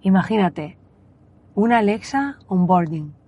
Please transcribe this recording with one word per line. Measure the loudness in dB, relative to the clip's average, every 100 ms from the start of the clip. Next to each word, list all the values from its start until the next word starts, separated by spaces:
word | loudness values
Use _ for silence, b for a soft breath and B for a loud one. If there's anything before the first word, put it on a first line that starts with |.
| 4
Imagínate, | 2 2 0 0 -2 -14 -16 _ _ _ _ _ _ _ -2
una | 2 2
Alexa | 2 -2 -4 -4 -4 -8 -4
onboarding. | -2 2 2 0 -6 -10 -16